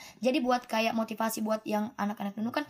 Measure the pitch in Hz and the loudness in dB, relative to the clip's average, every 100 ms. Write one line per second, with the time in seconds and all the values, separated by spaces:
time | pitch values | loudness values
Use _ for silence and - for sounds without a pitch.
0 | - - 240 277 247 247 - 220 226 226 | -12 -2 2 4 4 2 0 2 2 2
1 | 220 214 226 226 214 214 - 208 214 - | -2 0 -2 0 0 -2 0 0 0 -2
2 | 202 208 202 208 226 302 294 | -4 -2 -6 -4 -2 -2 -4